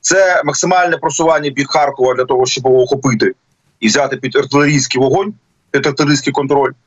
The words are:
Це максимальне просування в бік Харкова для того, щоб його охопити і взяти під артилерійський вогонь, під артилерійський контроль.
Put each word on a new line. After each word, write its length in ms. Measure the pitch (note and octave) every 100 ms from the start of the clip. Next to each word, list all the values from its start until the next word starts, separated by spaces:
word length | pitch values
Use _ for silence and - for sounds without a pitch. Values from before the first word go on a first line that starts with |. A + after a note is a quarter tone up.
Це 400 | - F3+ F#3+ F3 D3
максимальне 520 | C#3+ F3+ F3+ F3 D#3+
просування 520 | D#3 D3 E3 D#3 D3
в 40 |
бік 180 | C3+ C#3
Харкова 420 | D3+ C#3+ - B2+
для 120 | B2 B2+
того, 200 | C3 B2+
щоб 200 | - B2
його 160 | C3
охопити 500 | B2+ - C3+ A2+ G2+ - _ _ _ _
і 80 | A2
взяти 300 | A#2+ C3+ C3+
під 180 | B2+ C3+
артилерійський 680 | C#3 C#3+ D3 D3 C3 B2+
вогонь, 320 | C3 D#3+ G3 - _ _ _
під 160 | C#3 D3
артилерійський 460 | C3+ D3 D3 -
контроль. 380 | C3+ C3+ C#3+ F3 -